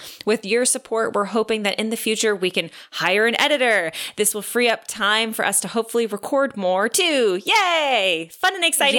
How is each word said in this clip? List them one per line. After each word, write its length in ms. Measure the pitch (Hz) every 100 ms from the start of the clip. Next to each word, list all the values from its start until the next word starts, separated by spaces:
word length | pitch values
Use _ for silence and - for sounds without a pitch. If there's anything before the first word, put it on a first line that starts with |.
| - - 208
With 180 | 220
your 220 | 190 233 247
support, 500 | 254 - 220 220 208
we're 80 | 196
hoping 320 | 220 220 220
that 160 | 202 -
in 120 | 220
the 40 | 226
future 400 | 226 214 220 196
we 160 | 185
can 200 | 185 165 - -
hire 340 | - 165 202 226
an 140 | -
editor. 540 | 294 285 247 202 160 - - -
This 180 | 208 208
will 60 |
free 260 | - 240 240
up 180 | 220 -
time 460 | 214 202 220 226
for 140 | 220 196
us 160 | 202
to 80 | 190
hopefully 360 | 233 226 233 220
record 520 | 202 - 277 277 208
more 320 | 185 185 220
too. 500 | - 349 277 214 180 -
Yay! 840 | 427 370 330 285 233 190 165 165
Fun 200 | - 370
and 120 | 381 330
exciting 300 | - 277